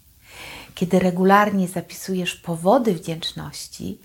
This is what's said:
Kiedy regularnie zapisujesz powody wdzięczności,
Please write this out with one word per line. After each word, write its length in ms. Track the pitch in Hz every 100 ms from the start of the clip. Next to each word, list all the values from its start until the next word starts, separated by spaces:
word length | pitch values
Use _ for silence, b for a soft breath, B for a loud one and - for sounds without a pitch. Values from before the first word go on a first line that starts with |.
| _ _ B B B B B
Kiedy 240 | - 175 185
regularnie 680 | 180 175 185 202 208 196 180
zapisujesz 680 | 175 165 - - 185 175
powody 600 | - - 165 175 254 233
wdzięczności, 1040 | 170 - 160 - - 151 - - - - -